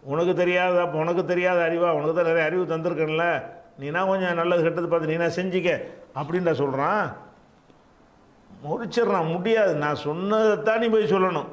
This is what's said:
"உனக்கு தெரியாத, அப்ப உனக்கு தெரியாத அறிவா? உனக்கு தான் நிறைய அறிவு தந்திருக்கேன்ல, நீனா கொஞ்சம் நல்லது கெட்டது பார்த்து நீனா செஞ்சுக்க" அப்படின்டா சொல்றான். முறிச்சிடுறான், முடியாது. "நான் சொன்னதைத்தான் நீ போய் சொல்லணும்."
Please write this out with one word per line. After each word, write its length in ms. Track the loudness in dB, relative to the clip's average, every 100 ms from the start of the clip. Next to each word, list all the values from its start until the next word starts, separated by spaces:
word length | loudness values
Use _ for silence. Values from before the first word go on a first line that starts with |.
"உனக்கு 320 | -4 -2 0
தெரியாத, 460 | 2 2 2 2 2
அப்ப 180 | 0 0
உனக்கு 260 | 0 0
தெரியாத 440 | 0 0 2 2 2
அறிவா? 220 | 2 2
உனக்கு 240 | 2 0
தான் 100 | 0
நிறைய 200 | 2 2
அறிவு 200 | 2 0
தந்திருக்கேன்ல, 760 | -2 -2 -2 -2 -2 0 0 -2 -6 -18 -20 -12
நீனா 280 | -6 -2 0
கொஞ்சம் 280 | 0 0
நல்லது 280 | 0 0 2
கெட்டது 260 | 2 0 0
பார்த்து 200 | 0 0
நீனா 180 | 0 0
செஞ்சுக்க" 540 | -2 -2 0 0 -2 -6 -16 -14
அப்படின்டா 380 | -10 -4 -2 0
சொல்றான். 600 | 0 0 0 0 0 -2 -6 -20 -20 _ _ _ -20 _ _ _ _ _ _ _ -16
முறிச்சிடுறான், 680 | -8 -8 -4 0 0 0 0
முடியாது. 440 | -2 0 2 2
"நான் 200 | 2 -2
சொன்னதைத்தான் 840 | -2 -4 -4 0 2 2 2 0 0
நீ 80 | 2
போய் 260 | 2 2
சொல்லணும்." 340 | 2 2 0 -6